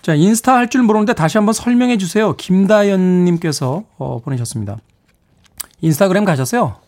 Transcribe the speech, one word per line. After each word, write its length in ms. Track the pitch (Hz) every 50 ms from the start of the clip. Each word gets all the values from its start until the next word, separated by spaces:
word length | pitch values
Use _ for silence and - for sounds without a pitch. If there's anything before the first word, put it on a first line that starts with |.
| -
자, 120 | - 160
인스타 400 | 147 160 202 226 220 - 262 262
할 120 | 247 240 233
줄 140 | - 262 247
모르는데 300 | 214 214 214 214 208 233
다시 260 | - 160 156 160 226
한번 140 | 208 208 226
설명해 440 | 220 - 240 247 240 247 247 247 202
주세요. 360 | 190 170 - 208 220 208 202
김다연님께서, 1500 | - - - 185 190 196 185 214 208 208 202 196 190 185 185 180 180 180 175 175 165 170 165 143 - 143 127 135 180 220 _ _ _
어, 220 | 135 135 127 120
보내셨습니다. 580 | 120 139 135 123 120 - - 117 104 101 101 107 _ _ _ _ _ _ _ _ _ _ _ _ _ _ _ - - _ _ _
인스타그램 440 | - 160 156 139 202 190 185 202 208
가셔서요. 520 | 190 165 131 131 123 - 240 220 131 98 - _